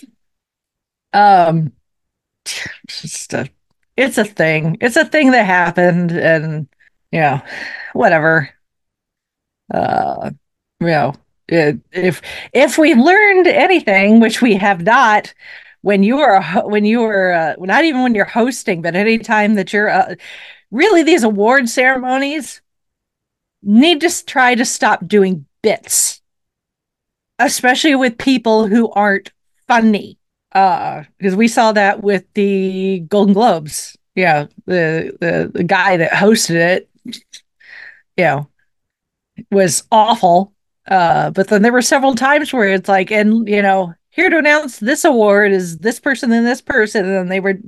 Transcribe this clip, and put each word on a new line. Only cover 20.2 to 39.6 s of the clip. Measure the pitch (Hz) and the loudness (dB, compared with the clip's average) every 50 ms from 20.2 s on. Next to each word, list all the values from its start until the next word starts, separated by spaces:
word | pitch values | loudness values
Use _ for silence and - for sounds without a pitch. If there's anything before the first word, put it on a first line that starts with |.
| - - - - - - - _ _ - | -18 -20 -20 -20 -20 -20 -20 _ _ -8
really, | 196 240 339 440 403 339 302 | -2 0 2 4 4 4 4
these | 302 - - 226 | 2 2 2 2
award | 220 208 196 202 226 262 277 254 233 | 0 0 0 0 2 2 2 0 -2
ceremonies | - 277 254 262 262 254 247 254 262 269 277 277 302 320 247 - - - _ _ _ _ _ _ _ _ _ _ _ _ _ _ _ _ _ _ _ _ - | -2 0 0 0 0 -2 -4 -4 -4 -2 -4 -4 -6 -8 -10 -12 -18 -20 _ _ _ _ _ _ _ _ _ _ _ _ _ _ _ _ _ _ _ _ -2
need | 202 208 226 285 339 349 285 | 2 4 4 4 4 2 0
to | 320 | -2
s-, | 339 - - - | -4 -4 -6 -10
try | - - 269 254 247 247 | -6 -2 0 2 2 2
to | 220 262 | 0 -2
stop | - - - 262 220 208 - 185 | -4 -4 -2 0 0 0 -2 -2
doing | 160 208 208 190 190 185 156 139 _ _ _ | 0 2 2 2 2 -2 -6 -10 _ _ _
bits, | - 220 175 - - - - - - - - - _ _ _ _ _ _ _ _ _ _ _ _ _ _ _ _ _ _ _ _ _ _ _ - | -2 -2 -2 -2 -6 -6 -4 -4 -4 -4 -6 -12 _ _ _ _ _ _ _ _ _ _ _ _ _ _ _ _ _ _ _ _ _ _ _ -2
especially | 240 285 - - - 247 254 - - 320 277 | -2 -2 -2 0 0 0 0 2 2 0 2
with | 254 262 247 240 | 2 0 -2 -2
people | - - 269 262 254 - 226 220 220 220 | -2 -2 0 0 0 0 0 0 2 2
who | 196 202 240 226 208 | 2 2 0 0 0
aren't | - 202 208 208 196 196 190 - _ _ _ _ _ _ _ | 0 0 0 0 0 -2 -6 -10 _ _ _ _ _ _ _
funny. | - 247 233 226 220 208 185 - - - _ _ _ _ _ _ _ - | 0 0 2 2 2 0 -2 -4 -10 -20 _ _ _ _ _ _ _ 0
Uh, | 190 196 185 170 - - 151 139 147 147 - _ - | 2 2 2 2 -2 -4 -8 -10 -12 -14 -18 _ -6
'cause | 185 196 185 | -4 -2 0
we | 196 226 233 | 2 0 2
saw | 226 262 226 220 208 | 2 2 0 2 2
that | 208 202 196 - 220 | 2 2 0 0 -2
with | 196 202 202 180 180 _ - | -2 -2 -2 -2 -4 _ -4
the | 214 202 202 196 190 190 190 185 185 190 190 196 180 165 156 | -2 -2 0 0 -2 -2 -4 -4 -4 -4 -4 -4 -6 -4 -2
Golden | - 208 196 196 196 | 0 2 2 4 2
Globes. | 190 233 240 180 160 151 147 - - - - - _ _ _ - | 2 2 2 0 -2 -6 -10 -12 -14 -14 -16 -20 _ _ _ -4
Yeah, | 190 185 170 156 147 147 - _ - - | 0 0 2 2 0 -2 -6 _ -14 -8
the, | - 185 180 165 156 160 160 - - - - | -4 -2 -2 0 -2 -2 -4 -6 -8 -8 -6
the, | 175 170 170 165 165 - - | -4 -2 -2 -2 -4 -4 -4
the | - 180 | -4 -2
guy | 165 196 185 180 196 185 | 0 0 0 0 0 0
that | 170 165 - | 0 -2 -2
hosted | - - 196 208 226 220 - - 165 | -2 0 2 2 2 2 0 -2 0
it, | 170 170 175 185 - - _ _ _ - - - - _ _ - - _ _ _ _ _ - - - - - - _ _ _ _ | 0 0 0 0 -2 -6 _ _ _ -20 -18 -18 -18 _ _ -20 -20 _ _ _ _ _ -20 -20 -20 -20 -20 -20 _ _ _ _
you | - 175 | -2 -2
know, | 156 135 139 147 - _ _ _ _ _ _ _ _ _ _ _ _ _ _ _ _ _ - - - | -2 -2 -4 -6 -12 _ _ _ _ _ _ _ _ _ _ _ _ _ _ _ _ _ -20 -8 -4
was | 202 196 | 0 0